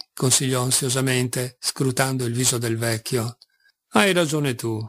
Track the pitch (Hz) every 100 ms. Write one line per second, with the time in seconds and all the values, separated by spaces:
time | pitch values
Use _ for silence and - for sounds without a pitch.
0 | - - 131 - 135 127 123 - 135 131
1 | 131 127 123 131 127 - - - 131 131
2 | 131 131 123 120 123 120 117 113 117 110
3 | - 127 113 - _ _ _ _ _ 220
4 | 202 175 156 151 143 120 117 107